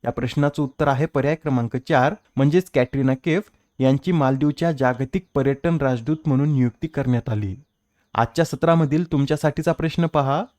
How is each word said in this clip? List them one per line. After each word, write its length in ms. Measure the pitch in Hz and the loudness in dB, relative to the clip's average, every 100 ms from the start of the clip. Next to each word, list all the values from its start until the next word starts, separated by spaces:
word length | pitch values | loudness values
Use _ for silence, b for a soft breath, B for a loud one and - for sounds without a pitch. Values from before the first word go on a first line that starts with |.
या 60 | 123 | -6
प्रश्नाचं 520 | 120 123 - 143 - | -4 -4 0 0 0
उत्तर 260 | 143 - 143 | -6 0 0
आहे 180 | 131 160 | 0 -2
पर्याय 280 | 143 139 | -2 -2
क्रमांक 420 | 156 151 127 117 127 | -2 -2 -2 -2 -6
चार, 380 | - 147 131 208 _ - | 0 2 2 -2 _ 0
म्हणजेच 340 | 139 170 185 | 2 2 0
कॅटरीना 400 | 139 127 139 131 131 | -2 0 0 -2 -2
कैफ 180 | - 165 214 _ _ _ | -2 -4 -4 _ _ _
यांची 340 | 131 135 185 | 2 2 0
मालदीवच्या 600 | 170 135 135 147 139 165 | 0 2 2 0 0 -2
जागतिक 540 | 143 131 123 131 190 - | 0 0 0 -4 -6 -4
पर्यटन 420 | 143 135 135 170 165 | -2 0 0 -2 0
राजदूत 400 | 139 123 117 156 156 | 0 -2 -2 -4 0
म्हणून 260 | 131 147 | 0 2
नियुक्ती 340 | 143 123 - 160 | 2 0 -2 -8
करण्यात 420 | - 127 123 - | -4 -2 -2 -2
आली. 280 | 107 104 95 _ _ _ _ _ | -4 -4 -8 _ _ _ _ _
आजच्या 300 | - 117 - | -2 -2 0
सत्रामधील 680 | 160 - 165 165 151 151 175 | -2 0 2 4 2 0 0
तुमच्यासाठीचा 600 | 147 139 151 156 143 160 | 0 0 0 0 0 -2
प्रश्न 340 | 170 160 - 165 | -2 -2 0 0
पहा 380 | 156 135 143 233 | 0 0 -2 -4